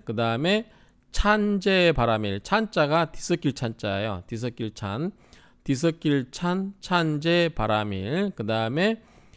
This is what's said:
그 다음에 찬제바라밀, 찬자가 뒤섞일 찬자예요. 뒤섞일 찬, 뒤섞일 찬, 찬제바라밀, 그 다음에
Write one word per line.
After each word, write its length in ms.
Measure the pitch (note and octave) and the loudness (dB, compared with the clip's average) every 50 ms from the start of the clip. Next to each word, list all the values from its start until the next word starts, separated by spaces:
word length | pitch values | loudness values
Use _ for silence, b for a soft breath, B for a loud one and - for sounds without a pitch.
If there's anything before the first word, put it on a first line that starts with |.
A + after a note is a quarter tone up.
| - | -8
그 100 | - A2 | -6 -4
다음에 540 | G#2 A#2 A#2 A2+ A#2 C#3+ F3 G3+ G#3+ A#3 b b b b b b b _ _ | -2 0 0 0 0 0 2 0 0 -2 b b b b b b b _ _
찬제바라밀, 1300 | - - - G3+ G#3 G#3+ G#3 G#3 G#3 G3+ F3+ G3+ F#3+ F#3 F3+ E3+ D#3+ C3 A#2+ A#2 A2+ G#2+ G#2+ G2+ G2 G2+ | -4 0 2 4 4 4 2 0 0 0 0 2 4 4 4 4 4 4 4 2 2 2 0 -2 -2 -4
찬자가 680 | - - G3 G#3+ A3 G#3 - F3+ D3+ C#3+ D3+ E3 E3 - | -2 0 0 0 0 0 0 0 2 4 4 2 2 0
뒤섞일 420 | - - - - F3 E3 - D3 B2+ | -4 -10 -2 -2 -2 0 0 -2 -2
찬자예요. 720 | - C3 A2+ A2 - - G#2 G2 G2 G#2 A2+ G2+ F2+ F2+ | -2 -4 -6 -6 -4 -4 -4 -2 -2 -2 -4 -4 -6 -8
뒤섞일 480 | - A#2 A2 A#2+ B2 A2+ - A2 A2 G#2 | -8 -8 -6 -6 -6 -6 -6 -8 -8 -6
찬, 380 | - - G2 G2 A#2 D#3 F#3+ - b b b b b b b b b _ | -6 -6 -6 -4 -4 -4 -6 -6 b b b b b b b b b _
뒤섞일 680 | - C#3 B2+ D#3+ E3 D#3+ - - D#3 D3 C#3 B2 - | -2 -2 0 2 0 0 0 0 0 0 0 0 -4
찬, 420 | - - F3 F3 F3+ F#3+ F#3+ G3 G3 - | -8 -4 -2 -2 -2 -2 -2 -6 -8 -12
찬제바라밀, 1500 | - - F#3 F3 E3 D#3+ D3+ D3 D3+ E3 E3+ F3 E3+ E3 D#3+ - A2 A2 G#2+ G#2+ G#2+ G#2 G2 F#2+ F#2+ G#2 C#3 F3+ G3+ G3+ F#3+ | -6 -2 0 0 2 2 0 0 0 2 2 4 2 2 0 -2 0 2 2 2 0 0 -2 -4 -4 -4 -2 -2 -2 -4 -4
그 100 | - A2+ | -6 -4
다음에 560 | G#2 A2 A2 A2+ A2+ B2 D3+ F#3 G#3+ A3+ A3 b b b b b b b | -2 0 0 0 0 0 2 2 2 0 -2 b b b b b b b